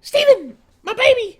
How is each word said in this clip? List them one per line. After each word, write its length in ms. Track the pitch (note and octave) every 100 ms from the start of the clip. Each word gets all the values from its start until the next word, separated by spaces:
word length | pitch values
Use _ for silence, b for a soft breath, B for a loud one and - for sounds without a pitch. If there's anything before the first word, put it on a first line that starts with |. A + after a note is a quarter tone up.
Steven! 560 | - C#5+ D5 A#4+ C#4+ - _ _
My 100 | E4+
baby! 460 | A4 C5 B4+ G#4